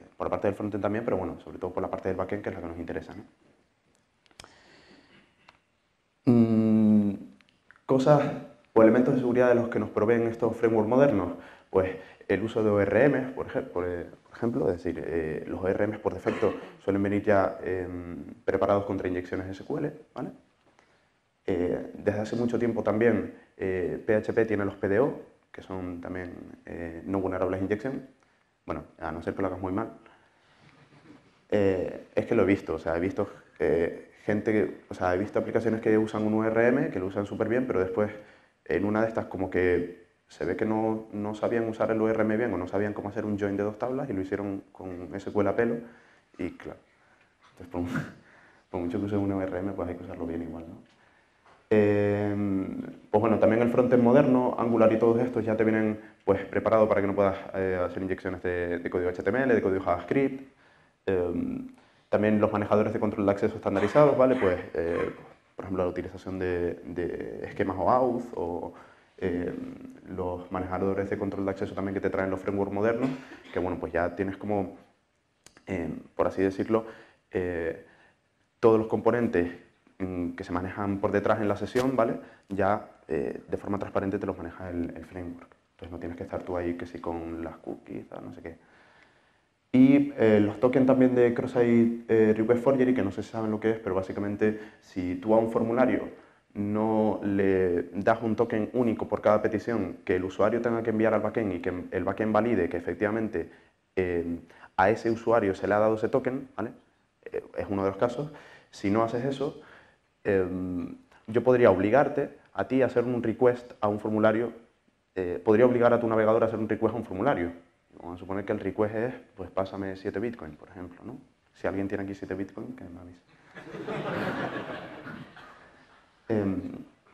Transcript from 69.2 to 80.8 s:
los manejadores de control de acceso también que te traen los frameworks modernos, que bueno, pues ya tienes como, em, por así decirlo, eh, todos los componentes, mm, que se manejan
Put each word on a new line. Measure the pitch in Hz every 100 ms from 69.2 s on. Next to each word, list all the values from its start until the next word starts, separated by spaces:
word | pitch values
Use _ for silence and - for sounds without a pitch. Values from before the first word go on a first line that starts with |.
| 92 87 87 87 - - - - - 92
los | 90 90 -
manejadores | 92 90 92 98 95 98
de | 101
control | 98 98 95
de |
acceso | 95 101
también | 95 98 95
que |
te | 95
traen | 95 95
los | 92
frameworks | 104 98 98
modernos, | 101 110 123 131 - - - -
que | 90
bueno, | 90 87
pues | 82
ya | 82 87 98
tienes | 98 95
como, | 104 104 87 - _ _ _ _ _ _ - _ -
em, | 92 80 - - -
por | 85
así | 92
decirlo, | 95 95 107 113 - - - _ _
eh, | 98 90 82 82 - - _ _ _ _ _ _ _
todos | 113 110
los | 110
componentes, | 107 113 120 113 87 87 - - _ _ -
mm, | 92 90 87 85
que |
se | 95
manejan | 87 92 107